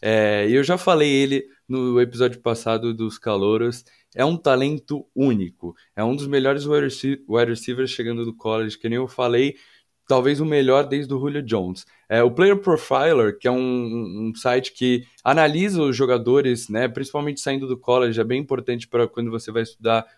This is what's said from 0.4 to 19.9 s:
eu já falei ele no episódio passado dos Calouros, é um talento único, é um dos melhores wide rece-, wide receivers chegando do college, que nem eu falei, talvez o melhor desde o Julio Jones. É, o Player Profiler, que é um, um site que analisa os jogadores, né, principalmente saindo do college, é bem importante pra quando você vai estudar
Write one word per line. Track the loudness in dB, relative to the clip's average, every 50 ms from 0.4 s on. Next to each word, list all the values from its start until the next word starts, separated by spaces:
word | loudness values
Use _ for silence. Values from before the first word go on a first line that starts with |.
| 2 4
eu | 4 4 2
já | 2 0 0
falei | 2 2 4 4 4 4
ele | 4 2 2 2 0 -2 -4 -6 _ _ _ -6
no | -4 -2 0 2 2 2
episódio | 2 2 2 0 0 0 0 -2
passado | -4 -4 -4 -2 -2 -2 -2 -2 -2 -4 -4
dos | -4 -6 -6 -8 -6
Calouros, | -4 -2 0 0 2 2 2 2 0 -2 -4 -6 -12 _ _ _ _ _ -4
é | -2 0
um | 0 0
talento | 0 2 2 2 2 2 0 -2 -4 -8 -8 -10 -10 -10 _ -2
único, | 0 2 2 2 0 -2 -4 -8 _ -14 -14 -14 _ _ _ _
é | -4 -4
um | -2 -2
dos | -4 -4 -2
melhores | 0 0 2 2 0 0 0
wide | 0 0 0 0
rece-, | -2 -4 -4 -4 -4 -4 -6 -4 -2
wide | 0 0 2 0
receivers | -2 -4 -6 -6 -4 -4 -4 -4
chegando | -4 -6 -6 -6 -6 -6 -6
do | -8 -8
college, | -8 -4 -4 -2 -2 -2 -4 -6 -6
que | -6 -4
nem | -2 -2
eu | -4 -4
falei, | -4 -2 0 0 2 2 0 0 -2 -8 _ _ _ _ _ _ _ _ _ 0
talvez | 2 2 2 2 0 0
o | 0
melhor | 0 0 2 2 4 4 2 2 0
desde | -2 -4 -4 -4 -6
o | -4
Julio | -4 -4 -4 -6
Jones. | -4 -2 -2 -2 -2 -4 -8 -10 -14 _ _ _ _ -2
É, | 2 2
o | 4 4
Player | 4 4 4 4 4
Profiler, | 4 2 2 0 0 0 0 0 2 4 4 4 4 4 2 0 -2
que | -2 0
é |
um, | 0 0 0 -2 -2 -2 -4 -4 -6 -6 -6 -8 -8 -6 -6 -6
um | -6
site | -4 -2 0 0 0 -2 -4
que | -4 -2 0 2 2 0 -2 -6 _ _ 0
analisa | 0 2 4 4 2 2 0 0 0 0 0
os | 0 0 0 2
jogadores, | 2 2 2 2 2 2 4 4 4 2 0 -2 -4 -4
né, | -2 -2 -2 -2
principalmente | -2 -6 -8 -8 -6 -6 -6 -6 -6 -6
saindo | -4 -4 -4 -4 -4 -6
do | -6 -4
college, | -2 0 2 2 2 2 0 0
é | -2
bem | -2 -2 -4
importante | -4 -4 -4 -4 -4 -4 -6 -6 -6 -4
pra | 0 0 0 0
quando | -2 -4 -6 -6
você | -6 -8 -8 -6
vai | -4 -4 -4
estudar | -4 -6 _ -2 0